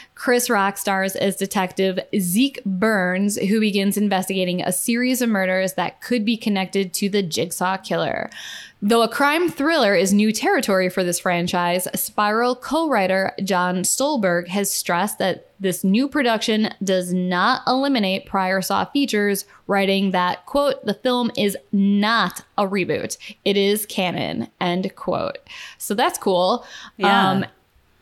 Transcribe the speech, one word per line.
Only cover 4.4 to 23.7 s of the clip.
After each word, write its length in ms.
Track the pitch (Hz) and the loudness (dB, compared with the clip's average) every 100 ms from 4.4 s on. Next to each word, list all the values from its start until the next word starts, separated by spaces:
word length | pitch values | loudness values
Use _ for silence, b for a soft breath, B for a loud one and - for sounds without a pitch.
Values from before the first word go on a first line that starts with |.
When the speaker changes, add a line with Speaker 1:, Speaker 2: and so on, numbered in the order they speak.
| 180 175 | 0 -2
Speaker 1:
a 100 | - | -2
series 480 | 180 - 233 247 254 | -2 0 0 2 0
of 80 | 240 | 0
murders 460 | 202 185 185 190 | 0 0 0 0
that 260 | 185 175 - | -2 -6 -6
could 240 | - 247 | -4 -2
be 140 | 208 226 | 0 -2
connected 560 | 220 196 185 196 196 | 0 -2 0 -2 -2
to 160 | - 202 | -2 -2
the 120 | 202 | 0
Jigsaw 540 | 180 - 170 - 185 190 | -2 -2 -4 -2 -2 -2
Killer. 540 | - 170 160 - - B B B B B | -4 -2 -2 -4 -6 B B B B B
Though 220 | 208 233 | 2 4
a 60 | 226 | 2
crime 420 | 226 285 320 349 | 2 0 2 0
thriller 440 | - 285 330 208 | 0 0 2 2
is 180 | 190 185 | 2 4
new 200 | 202 214 | 4 2
territory 560 | 214 330 359 220 190 185 | 2 0 0 2 0 0
for 160 | 190 | 0
this 160 | 180 170 | -2 -2
franchise, 680 | 185 175 175 180 175 180 185 | 0 0 0 0 0 0 -2
Spiral 600 | - - - 208 220 247 | -6 -6 -2 0 2 0
co-writer 800 | 247 - 302 330 226 185 190 190 - | -2 -2 -2 2 2 2 0 -2 -4
John 400 | 196 180 180 185 | -2 0 0 0
Stolberg 680 | 185 - 277 285 190 175 175 | -2 0 0 0 0 0 -2
has 220 | 202 202 | -2 -2
stressed 480 | - - 170 190 - | -4 -2 0 -2 -2
that 300 | 190 - - - | -2 -4 -8 -6
this 240 | 190 170 | -4 0
new 260 | 190 208 277 | 2 2 2
production 640 | 302 240 214 226 214 220 - | 0 0 0 0 0 0 -2
does 300 | 196 185 180 | -2 0 0
not 500 | 180 180 180 208 254 - | -2 0 0 2 0 0
eliminate 600 | 262 277 254 190 190 - | 0 2 0 0 -2 -2
prior 360 | 196 185 190 | -2 0 0
Saw 220 | 185 196 | 0 -2
features, 600 | 185 285 269 208 202 196 - B B | -2 0 0 2 0 0 -6 B B
writing 460 | 202 196 196 196 | 0 2 2 2
that, 340 | 180 180 - - | 2 0 -2 -2
quote, 380 | 285 285 - | 0 0 0
"The 100 | 208 | -4
film 380 | 202 254 247 233 - | -2 0 0 0 0
is 220 | 202 196 - | 0 -2 -2
not 720 | 202 196 202 208 226 185 - - - | 2 4 4 2 2 0 -4 -8 -2
a 120 | 196 | -2
reboot. 480 | 196 170 139 - - B B | 0 0 -2 -4 -8 B B
It 120 | 202 196 | 0 2
is 280 | 196 | 2